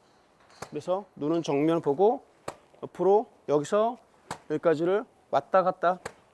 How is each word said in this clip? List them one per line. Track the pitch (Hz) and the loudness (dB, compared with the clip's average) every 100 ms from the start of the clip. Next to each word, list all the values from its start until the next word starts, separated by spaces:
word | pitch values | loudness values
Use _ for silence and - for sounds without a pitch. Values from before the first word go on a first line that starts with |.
| _ _ _ _ _ - - | _ _ _ _ _ -20 -14
그래서 | 147 180 185 208 - | -8 -4 -4 -6 -6
눈은 | 147 170 | -4 -2
정면 | 160 139 156 165 | -2 0 2 0
보고 | 147 143 208 269 - _ - - _ _ | 0 2 2 2 -6 _ -18 -18 _ _
옆으로 | 139 - 180 208 240 _ - | -14 -2 2 2 0 _ -2
여기서 | 147 143 208 226 247 _ _ - - - | -2 0 0 -2 -4 _ _ -18 -16 -8
여기까지를 | 151 170 151 170 202 247 _ _ | -2 0 0 0 -2 -4 _ _
왔다 | 135 - 190 | -4 0 0
갔다 | 180 - 175 185 - - _ | 2 0 -2 -2 -6 -20 _